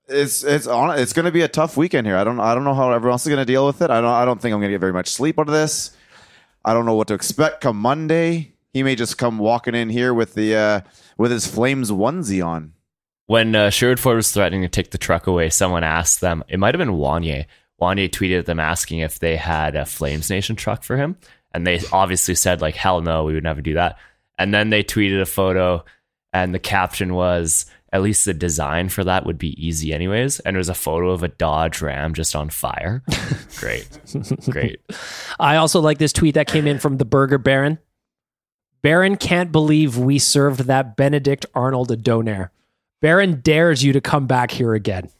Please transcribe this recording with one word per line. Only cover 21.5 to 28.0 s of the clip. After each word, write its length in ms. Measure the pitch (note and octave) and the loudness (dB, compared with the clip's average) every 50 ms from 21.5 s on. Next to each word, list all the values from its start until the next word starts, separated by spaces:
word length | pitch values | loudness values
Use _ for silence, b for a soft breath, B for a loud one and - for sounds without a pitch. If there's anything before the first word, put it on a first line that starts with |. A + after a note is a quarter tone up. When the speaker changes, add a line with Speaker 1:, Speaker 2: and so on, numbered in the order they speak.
Speaker 2:
And 140 | - E2+ F2 | -8 -4 0
they 140 | F2+ E2+ E2+ - - | 0 0 0 -2 0
obviously 420 | - F#2+ F#2+ F2+ F#2 F2 - - F2 | 2 2 2 2 0 -2 -2 -2 0
said, 260 | - - F#2 F2 D#2 | 0 2 0 0 0
like, 120 | D#2+ D#2 - | -2 -4 -4
"Hell 260 | - - F#2+ F2+ E2+ | -2 0 0 0 0
no, 220 | E2 E2 D#2+ D#2+ D#2 | 0 0 0 0 0
we 100 | D#2 D#2 | 0 -2
would 80 | D#2 D2 | -2 -2
never 160 | D#2+ D2+ D2+ | -4 -6 -4
do 140 | C#2+ D#2+ D2+ | -4 -2 0
that." 240 | E2 F2 E2 - b b b b b b b _ - | 0 0 -2 -2 b b b b b b b _ -4
And 140 | F#2 G2+ | -2 0
then 180 | G#2 G#2 G#2+ A2 | 2 2 2 2
they 120 | G#2+ G#2 | 2 0
tweeted 380 | G2 - - A2 G#2 G2 G2 F#2+ | 0 0 0 0 0 2 2 0
a 60 | F#2+ | -2
photo, 580 | - - G2+ F#2+ F#2+ F#2 F#2 F2+ F2+ F2+ E2+ b b b b b b _ _ _ _ | -2 0 0 0 2 2 2 2 2 0 -2 b b b b b b _ _ _ _
and 220 | - F#2 F#2 F2+ F2+ | -2 -2 -2 -2 -2
the 40 | F#2 | -4
caption 540 | - - G#2 F#2+ F#2 - - - G2 F2+ F2+ | -4 -2 0 0 0 -2 -2 -4 -4 -2 0
was, 520 | F2+ F2+ F2+ F2 F2 E2 D#2+ - - - b b b b b | 0 0 0 0 0 0 0 -2 -2 -4 b b b b b
"At 80 | - F#2+ | -2 0